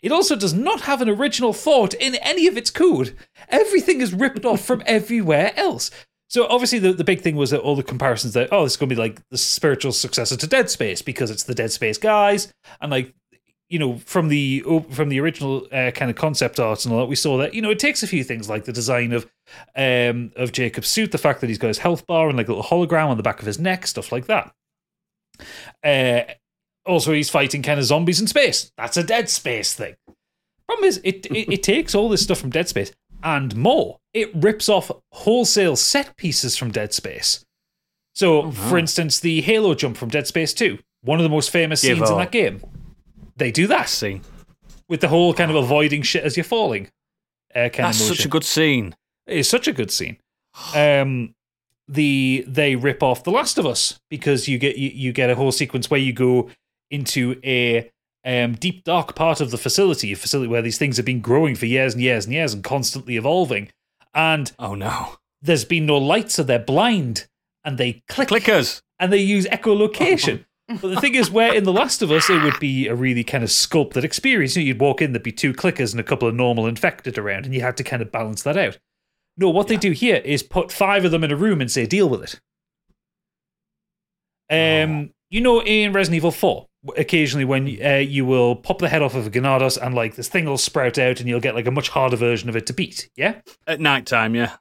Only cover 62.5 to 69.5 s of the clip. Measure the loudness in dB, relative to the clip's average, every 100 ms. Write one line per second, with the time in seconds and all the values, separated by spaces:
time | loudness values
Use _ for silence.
62.5 | -4 -4 -4 -4 -6 -6 -4 0 0 0
63.5 | -2 -6 _ _ _ _ 0 2 0 -2
64.5 | -8 -8 -6 -6 -6 -8 -14 _ _ 0
65.5 | 0 2 -2 2 2 4 0 0 -2 0
66.5 | 0 2 2 2 2 -2 -6 -10 _ _
67.5 | _ -10 -2 -2 -4 _ -4 2 2 4
68.5 | 4 2 -6 _ _ 2 2 4 2 2